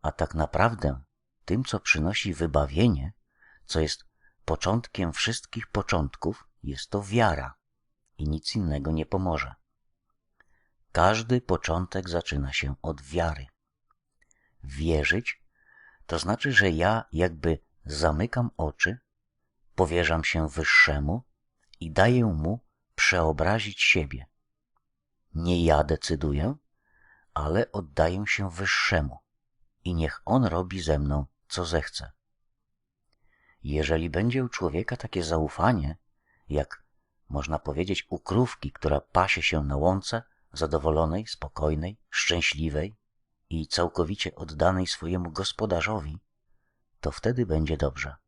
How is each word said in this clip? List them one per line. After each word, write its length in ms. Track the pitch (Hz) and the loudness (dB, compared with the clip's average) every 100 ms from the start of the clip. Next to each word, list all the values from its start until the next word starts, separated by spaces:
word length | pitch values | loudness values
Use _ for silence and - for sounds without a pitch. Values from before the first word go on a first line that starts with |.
A 100 | 78 | -4
tak 240 | - 80 80 | -2 -4 0
naprawdę 640 | 76 80 113 110 71 65 - _ _ _ - | 0 2 2 2 -2 -2 -12 _ _ _ -2
tym, 180 | 101 | -2
co 160 | 131 107 | 0 -4
przynosi 540 | - 78 78 104 104 | 0 0 2 -2 -4
wybawienie, 800 | 82 85 73 71 73 120 76 71 - _ _ _ _ - | -2 2 2 2 4 4 4 -4 -12 _ _ _ _ -4
co 140 | 80 | 0
jest 260 | 78 - - _ _ _ - | 0 -2 -12 _ _ _ -4
początkiem 680 | 80 90 113 - - 85 | -2 0 0 -2 -4 -4
wszystkich 540 | 76 - 113 - 117 - | -2 -4 -4 -8 -12 -4
początków, 800 | 104 - 90 71 - 82 107 - _ | -4 0 0 0 -4 -6 -6 -14 _
jest 260 | - 67 - | -10 -10 -6
to 140 | 101 | -6
wiara 520 | 101 110 110 73 65 - _ _ _ _ _ - | 0 2 4 2 -6 -14 _ _ _ _ _ -6
i 120 | 76 | -4
nic 260 | 78 - 110 | -4 -4 -2
innego 360 | 87 73 69 | -2 -2 -2
nie 140 | 78 78 | -2 -2
pomoże. 500 | 95 92 78 64 - _ _ _ _ _ _ _ _ _ _ _ _ _ | -2 0 -2 -4 -12 _ _ _ _ _ _ _ _ _ _ _ _ _
Każdy 500 | - 90 110 113 123 | 4 4 4 0 -2
początek 680 | - 87 - 82 90 98 92 | 2 -2 0 -2 -2 -6 -2
zaczyna 440 | 85 - 71 69 | -4 -2 -4 -2
się 220 | - 69 67 | -4 -4 -6
od 200 | 82 73 | -6 -8
wiary. 440 | 69 87 82 73 67 _ _ _ _ _ _ _ _ _ _ _ | -4 -2 0 -2 -12 _ _ _ _ _ _ _ _ _ _ _
Wierzyć 800 | 67 67 80 78 71 104 - - _ _ _ - - _ - | -14 -4 0 2 2 0 -2 -10 _ _ _ -20 -20 _ -6
to 140 | 85 | -4
znaczy, 320 | 87 110 139 | 0 0 2
że 180 | 123 98 | 4 4
ja 360 | 80 90 110 - | 4 4 2 -2
jakby 480 | 78 90 80 85 78 _ _ - | 0 0 2 -2 -2 _ _ -10
zamykam 680 | 73 82 76 113 - 120 - | 0 2 2 0 0 -2 -2
oczy, 400 | 78 - - 123 _ _ _ _ _ _ _ - | -4 0 -2 -2 _ _ _ _ _ _ _ 0
powierzam 480 | 87 85 80 80 | 2 4 2 2
się 260 | 78 85 78 | 0 0 0
Wyższemu 760 | 73 78 - - 73 71 107 - _ _ _ _ - | -2 4 6 6 4 0 -2 -6 _ _ _ _ -12
i 120 | 82 | -4
daję 340 | 76 107 127 113 | 4 6 6 4
Mu 340 | 78 78 117 _ _ _ - | 2 0 -2 _ _ _ 0
przeobrazić 840 | - 90 80 78 80 110 104 98 | 2 4 2 2 2 2 -2 0
siebie. 440 | - 92 71 64 65 _ _ _ _ _ _ _ _ _ _ | 2 4 0 -8 -12 _ _ _ _ _ _ _ _ _ _
Nie 320 | 78 85 87 82 | -4 0 4 4
ja 180 | 76 | 4
decyduję, 720 | 73 80 - 78 76 71 90 151 _ _ _ _ _ _ _ | 2 -2 -2 -2 0 0 0 -4 _ _ _ _ _ _ _
ale 380 | 71 73 92 - | -6 -2 0 -2
oddaję 520 | 101 78 71 80 92 104 | -6 -6 2 2 2 -2
się 220 | - 98 | -2 -2
Wyższemu 720 | 85 98 - - 90 71 - _ _ _ _ _ _ | -4 -2 0 2 2 0 -6 _ _ _ _ _ _
i 120 | 90 85 | -4 0
niech 260 | 78 - - | -2 -2 0
On 200 | 123 110 | 2 4
robi 360 | 82 90 95 | 0 -2 -4
ze 180 | 82 73 | 0 2
mną, 260 | 71 71 69 _ _ | 2 0 -2 _ _
co 180 | - 82 | -6 0
zechce. 460 | 82 - - - _ _ _ _ _ _ _ _ _ _ _ _ _ _ _ | -2 -2 -10 -14 _ _ _ _ _ _ _ _ _ _ _ _ _ _ _
Jeżeli 460 | 65 76 76 80 82 | -2 0 2 2 0
będzie 340 | 78 113 131 | 0 0 0
u 60 | 123 | -2
człowieka 480 | - 87 78 107 127 | -2 -2 -2 -4 -6
takie 260 | 113 92 | -6 -4
zaufanie, 760 | 80 80 78 - 95 110 71 80 _ _ _ _ - | 0 0 0 0 2 2 0 -6 _ _ _ _ -4
jak, 340 | 73 69 - _ _ _ _ _ | -2 -2 -10 _ _ _ _ _
można 300 | 71 71 78 | -6 -4 -4
powiedzieć, 460 | - 71 92 92 - | -4 -4 -2 -2 -4
u 100 | 82 | -10
krówki, 520 | - 98 123 - 69 | -2 0 0 -2 -10
która 300 | - 76 71 | -4 0 0
pasie 400 | - - 95 - | 0 0 2 2
się 220 | - 80 | 0 0
na 140 | 71 69 | 0 2
łące, 460 | 82 95 - 113 - _ _ | 2 2 -2 -6 -8 _ _
zadowolonej, 760 | - 80 78 78 78 80 87 110 | -4 0 2 2 2 2 0 -6
spokojnej, 720 | - 71 - 76 78 87 104 _ | -12 -12 -2 0 0 -4 -10 _
szczęśliwej 840 | - - 87 - 76 80 76 92 110 _ _ _ _ _ | -4 0 0 0 -2 -2 -2 -4 -10 _ _ _ _ _
i 180 | 80 76 | -8 -4
całkowicie 680 | - 87 - 80 101 90 - | -2 0 0 -2 -2 -6 -8
oddanej 520 | 82 76 85 92 90 | -12 0 2 2 -2
swojemu 440 | - 82 90 87 | -4 -4 -4 -4
gospodarzowi, 880 | 78 95 - 107 87 82 107 76 78 _ _ _ _ _ _ _ _ | -6 -6 -4 -2 0 -2 -4 -6 -12 _ _ _ _ _ _ _ _
to 120 | - | -6
wtedy 340 | - - 123 107 | -2 -2 0 0
będzie 320 | 78 78 78 | 0 0 0
dobrze. 380 | 71 - 71 71 | -2 -4 -12 -12